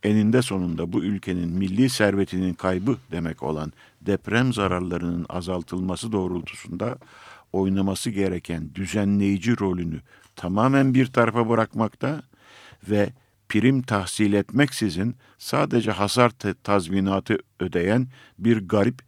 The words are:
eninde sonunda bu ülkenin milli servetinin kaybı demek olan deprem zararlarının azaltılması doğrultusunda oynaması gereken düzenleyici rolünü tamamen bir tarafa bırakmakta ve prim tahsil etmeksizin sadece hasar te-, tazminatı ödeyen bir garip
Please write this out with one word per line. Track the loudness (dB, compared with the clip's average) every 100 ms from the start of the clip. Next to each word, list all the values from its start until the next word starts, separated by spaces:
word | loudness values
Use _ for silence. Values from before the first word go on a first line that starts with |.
eninde | 4 4 6 4
sonunda | 2 -2 -2 -2 -2
bu | -2
ülkenin | -2 -4 -4 -4 -2
milli | -2 -2 2 2
servetinin | 4 2 2 0 0 -2
kaybı | 0 -2 0 -2 -4 _
demek | -6 -6 -6
olan | -6 -6 -6 -12 -20 _
deprem | -4 -2 0 0 0
zararlarının | 0 0 0 -2 -4 -4 -6 -6
azaltılması | -8 -4 -6 -6 -6 -4 -6 -4
doğrultusunda | -4 -2 -4 -8 -14 -12 -6 -6 -6 -16 -20 -20 -20 _
oynaması | -2 0 2 0 -2 -4
gereken | -2 -2 -2 -6 -8 -8
düzenleyici | -8 -4 -2 0 2 2 0 0 0
rolünü | 0 -2 -4 -8 -12 _ _ -10
tamamen | -4 0 2 4 4
bir | 4 2
tarafa | 2 2 2 2
bırakmakta | 2 0 -2 -4 _ -6 -6 -12 _ _ -20 -20 -20 -2
ve | 0 0 -2 _ _ _
prim | 2 4 2
tahsil | 0 -2 -2 0 2
etmeksizin | 2 0 2 0 0 -2 -2 -4 -4 _ _
sadece | -4 -2 2 2 0
hasar | 0 0 4 4
te-, | 2 -6
tazminatı | -6 0 0 2 0 2 0 0 -4 -4 _
ödeyen | -4 -2 2 0 0 -8 -20 -4
bir | 2 2 2
garip | 2 2 0